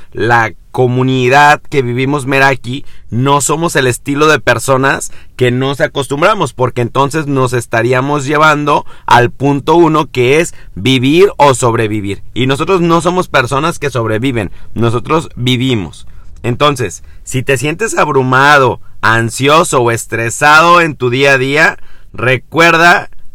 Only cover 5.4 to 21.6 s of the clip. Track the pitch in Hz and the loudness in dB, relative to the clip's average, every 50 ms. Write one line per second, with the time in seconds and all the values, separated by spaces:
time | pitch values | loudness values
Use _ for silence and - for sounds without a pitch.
5.4 | 127 123 123 127 135 135 139 131 156 139 - 151 127 - 139 143 170 202 220 202 | 0 0 0 0 -2 -2 -2 -2 -4 -2 -2 -4 -4 -4 -2 0 0 0 0 0
6.4 | 160 131 - - 127 120 - 123 120 113 - 131 139 139 156 160 151 143 139 131 | -2 -4 -2 -2 -2 -2 -2 -2 -4 -2 0 0 0 0 -2 -4 -4 -2 0 0
7.4 | 131 123 127 120 - - - 113 113 123 127 127 131 143 147 147 131 135 156 151 | 0 0 -2 -4 -4 -2 -2 0 0 2 0 0 0 0 -2 -2 -2 -2 0 2
8.4 | 156 156 147 147 147 147 147 - - - - - - - 117 120 120 117 - - | 2 2 2 2 0 0 0 0 -2 -6 -12 -6 0 2 4 4 4 2 0 -2
9.4 | 135 139 143 139 - 156 160 175 170 156 156 151 160 - - 127 120 123 143 160 | -2 0 0 0 0 2 4 4 4 4 2 0 -2 -2 -2 0 0 2 2 2
10.4 | 175 - - - - - - 87 98 127 131 131 123 135 156 175 196 202 - - | 0 -2 -4 -12 -16 -14 -10 -4 0 2 2 2 2 4 4 4 4 4 4 4
11.4 | 143 143 127 - 135 120 113 117 113 104 107 107 98 101 95 - - - - 104 | 2 4 4 2 2 0 0 0 -2 -2 -2 -4 -4 -6 -8 -8 -10 -8 -6 -4
12.4 | 127 127 135 143 160 170 190 175 170 170 170 170 156 170 180 180 175 - - 139 | -2 -2 -2 -2 0 0 0 2 2 2 2 2 2 0 0 -2 -2 0 0 0
13.4 | 120 110 139 135 151 170 165 - 151 139 - 120 113 107 107 107 123 139 127 113 | 0 0 -2 -2 -2 -2 -4 -4 -6 -4 -4 -2 -2 -2 -2 -2 -2 -2 -2 -2
14.4 | 95 82 - - - - - 104 113 117 113 123 - - 151 165 - - - 135 | -4 -4 -6 -10 -10 -6 -2 0 0 0 0 0 -2 -2 -2 -2 -2 -4 -8 -4
15.4 | 123 123 127 117 127 131 120 107 87 73 - - - - - - - - - - | -2 0 0 0 0 0 -2 -2 -4 -6 -12 -14 -16 -16 -14 -14 -14 -14 -12 -8
16.4 | - 117 123 - 143 147 143 123 113 90 - - - - - - - - - 127 | -6 -4 -2 0 0 0 0 0 -4 -6 -8 -10 -16 -18 -18 -18 -10 -6 -6 -4
17.4 | 123 - 139 120 131 151 151 - 226 214 269 262 175 151 143 135 127 127 127 131 | -2 0 -2 -2 -2 -4 -4 -4 -4 -4 -2 -2 0 0 0 0 0 2 2 4
18.4 | 139 147 147 139 131 117 82 - - - - - - 107 113 117 113 110 - - | 4 6 6 4 4 2 0 -2 -8 -12 -6 -2 0 2 2 2 0 -2 -2 -2
19.4 | 131 139 151 165 180 - 160 131 120 117 117 113 - - 117 113 117 113 - - | 0 2 4 4 2 2 0 0 0 0 0 -2 -4 -6 -6 -4 -4 -4 -2 0
20.4 | 147 147 151 160 165 170 175 175 165 160 135 - 123 120 123 135 139 139 135 131 | 2 4 6 6 6 6 6 4 4 2 -2 -2 -2 -2 0 2 2 4 4 2
21.4 | 131 135 143 151 | 2 0 0 2